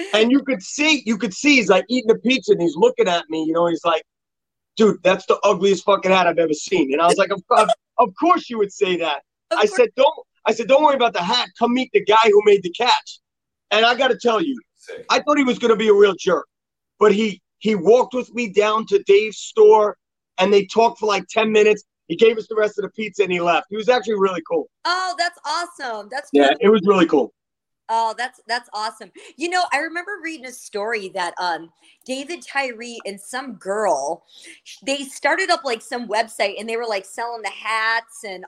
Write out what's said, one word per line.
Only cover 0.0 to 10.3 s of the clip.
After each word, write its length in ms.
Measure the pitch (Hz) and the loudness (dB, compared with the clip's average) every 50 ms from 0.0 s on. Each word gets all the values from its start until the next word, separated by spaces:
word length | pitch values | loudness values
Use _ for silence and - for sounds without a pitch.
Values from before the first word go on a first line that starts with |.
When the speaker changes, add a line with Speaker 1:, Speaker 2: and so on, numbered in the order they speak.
| 339 403 - | -8 -2 0
Speaker 1:
And 180 | 214 220 240 | 2 4 4
you 100 | 262 285 - | 2 2 0
could 180 | 269 247 185 | -2 -6 -6
see, 420 | - - - - 302 311 311 254 - | -8 -12 -6 -2 0 0 0 0 -2
you 120 | 214 233 | -4 -4
could 160 | 185 247 202 - | -4 -4 -6 -6
see 220 | - - 294 285 | -2 0 2 2
he's, 140 | 254 202 165 | 4 4 4
like, 160 | 190 180 - - | 2 2 2 0
eating 180 | 247 254 220 | -4 -2 0
the 120 | 220 220 - | 0 0 0
pizza 340 | - 233 262 233 - - 196 | 0 0 -2 0 2 0 0
and 80 | 170 | 2
he's 140 | 170 165 147 | 2 -2 0
looking 320 | 165 214 247 254 - 214 | 2 2 2 2 2 0
at 220 | 185 175 170 165 - | 0 0 -2 -4 -6
me, 140 | 160 160 160 | -6 -6 -4
you 100 | 156 165 | -2 0
know, 120 | 170 175 | 0 0
he's 160 | 170 165 151 - | 0 -2 -2 -2
like, 200 | 170 160 156 - _ _ _ _ _ _ _ _ _ _ _ _ _ _ | -2 -2 -2 -4 _ _ _ _ _ _ _ _ _ _ _ _ _ _
"Dude, 200 | - 226 202 - - - | 2 2 2 2 2 2
that's 220 | 180 - - - | 0 0 2 0
the 120 | - 208 - - | -2 -2 2 2
ugliest 400 | 202 - 143 190 202 190 175 - | 0 0 2 2 0 0 0 2
fucking 280 | 202 196 185 180 185 | 0 0 2 2 2
hat 160 | 190 185 175 | 2 4 4
I've 120 | 170 160 165 | 2 2 0
ever 140 | 165 156 147 | 0 0 -2
seen." 400 | - - - 196 175 143 135 139 | -4 -4 -2 -2 0 0 0 0
And 80 | 156 | 2
I 60 | 170 | 2
was 100 | 175 175 | 2 2
like, 120 | 196 190 180 | 2 0 -2
"Of, 140 | 196 190 - _ | -2 -8 -2 _
of, 180 | 240 214 214 208 - - _ _ _ | 2 2 2 2 -2 -6 _ _ _
of 120 | - 202 190 185 - | -2 -2 -2 -2 -2
course 300 | 302 339 359 339 - - | 0 2 2 0 -2 -6
you 80 | 240 | -4
would 140 | 220 202 190 | -4 -4 -4
say 240 | - - 196 185 180 | -2 -4 -2 -2 -2
that." 200 | 165 165 156 143 139 - _ _ _ _ _ | -2 -2 -4 -4 -6 -10 _ _ _ _ _
Speaker 2:
Of 60 | 330 | 0
Speaker 1:
I 100 | 202 214 | 0 0
Speaker 2:
course. 80 | 202 190 | 0 2
Speaker 1:
said, 140 | - 240 214 - | 0 0 0 2
"Don't," 220 | 254 269 311 320 - - _ | 2 2 2 0 -2 -12 _